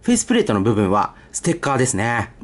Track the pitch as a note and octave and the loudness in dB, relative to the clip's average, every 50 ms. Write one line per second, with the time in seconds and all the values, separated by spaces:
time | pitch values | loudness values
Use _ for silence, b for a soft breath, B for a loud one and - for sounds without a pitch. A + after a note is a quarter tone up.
0 | - - B3 A#3+ - - - A#3+ G#3 - A#2 G2+ G2 A2+ A#2 G2+ G#2+ F#2 F#2+ G#2 | 0 0 0 0 2 0 0 0 2 2 0 2 2 2 2 2 2 2 2 0
1 | G2 - B B B B B - - E3+ E3+ E3+ - C#3+ C#3 B2+ B2+ A#2+ - F#2+ | 0 -2 B B B B B -6 -2 -2 -2 -2 -2 -2 0 0 0 0 0 -2
2 | G#2 A#2 A#2+ A#2 G#2+ - - - | -2 -2 -2 -2 -4 -6 -10 -18